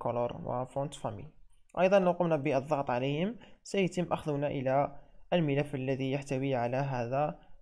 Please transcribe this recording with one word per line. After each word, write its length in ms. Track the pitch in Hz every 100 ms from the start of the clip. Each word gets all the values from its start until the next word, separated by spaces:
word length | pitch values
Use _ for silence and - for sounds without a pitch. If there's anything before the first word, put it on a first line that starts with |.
color 320 | 120 120 120 -
و 300 | - 123 127
font 280 | 139 139
family. 320 | - 123 104 151 - - - - -
أيضا 200 | 185 196
لو 120 | 180
قمنا 240 | 175 175 156
بالضغط 540 | 147 135 143 143 135
عليهم 460 | 123 135 147 190 240 - -
سيتم 500 | - 196 175 - 170
أخذنا 340 | 170 156 143 143
إلى 520 | 139 127 135 143 - - - -
الملف 420 | 180 151 139 147 139
الذي 360 | 131 131 131
يحتوي 440 | 143 139 131 139 127
على 220 | 120 131
هذا 600 | 143 127 117 135 151 170 - -